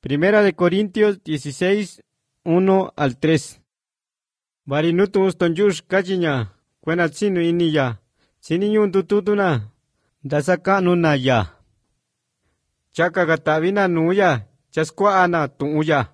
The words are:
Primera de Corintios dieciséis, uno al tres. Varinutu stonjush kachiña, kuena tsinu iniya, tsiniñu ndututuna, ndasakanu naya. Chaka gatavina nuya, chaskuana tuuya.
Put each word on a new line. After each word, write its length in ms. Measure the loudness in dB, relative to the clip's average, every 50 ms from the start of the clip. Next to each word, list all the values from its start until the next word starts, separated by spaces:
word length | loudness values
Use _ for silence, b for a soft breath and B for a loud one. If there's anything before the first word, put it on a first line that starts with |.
Primera 420 | -6 -4 -2 0 0 2 4 4
de 120 | 2 2 0
Corintios 680 | 0 0 0 2 0 -2 -2 0 0 0 0 0 -4 _
dieciséis, 760 | -6 -6 -6 -6 -10 -6 -4 -2 0 0 -2 -4 -8 -12 -20 _ _ _ _ _ _ _ _ _
uno 480 | 0 0 2 4 4 2 2 0 -2 _
al 220 | -4 -4 -4 -2 _
tres. 420 | 0 0 0 0 -2 -6 -20 _ _ _ _ _ _ _ _ _ _ _ _ _ _ _ _ _ _ _ _ _ _
Varinutu 680 | -6 -4 -2 0 0 2 2 0 2 2 0 0 0
stonjush 520 | 0 _ -2 -2 0 2 0 0 0 -2 _
kachiña, 680 | _ -2 -2 -2 -2 -2 -2 0 0 -2 -2 -4 -6 _ _ _ _ _ _
kuena 280 | _ -4 -2 0 -2 -2
tsinu 320 | -2 -2 -2 -2 0 0
iniya, 600 | 0 0 0 0 0 0 2 0 0 -2 -4 -8 _ _ _ _ _ _ _ _
tsiniñu 460 | _ -4 -4 -2 0 0 2 2 2
ndututuna, 840 | 2 0 -2 0 2 0 0 0 0 0 0 0 0 0 -2 -6 -10 _ _ _ _ _ _ _ _ _ _ -10
ndasakanu 720 | -4 -4 -4 0 0 -2 0 _ -2 0 0 2 0 0
naya. 420 | 2 2 2 0 0 0 0 0 0 0 -4 _ _ _ _ _ _ _ _ _ _ _ _ _ _ _ _ _ _ _ _ _ _ _ _ _ _ _ _
Chaka 340 | _ -2 -2 -2 0 -2 0
gatavina 640 | 0 -2 -2 0 -2 -2 0 0 -2 0 0 0 0
nuya, 580 | 0 0 0 0 2 2 2 2 0 -2 -6 _ _ _ _ _
chaskuana 760 | _ -4 -4 -4 -4 0 0 2 4 2 2 2 2 -2 -2 -4
tuuya. 520 | _ _ -6 -4 -2 -2 0 0 0 0 0 -4